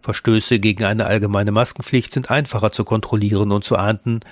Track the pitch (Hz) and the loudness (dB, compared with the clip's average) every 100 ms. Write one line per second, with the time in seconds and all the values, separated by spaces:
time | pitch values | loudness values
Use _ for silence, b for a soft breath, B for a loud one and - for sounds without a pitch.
0 | - 104 - 110 - 117 110 101 104 110 | -4 -2 2 2 2 2 2 2 0 0
1 | 98 107 104 101 101 104 123 - - 131 | 0 0 0 0 0 2 0 -2 -2 -2
2 | - - 123 135 143 110 104 - 110 113 | 0 -6 -2 -2 -2 -2 -2 -2 -2 -2
3 | - 107 104 101 101 101 - 95 101 110 | 0 0 2 2 2 0 0 0 0 0
4 | - 113 B | -2 -4 B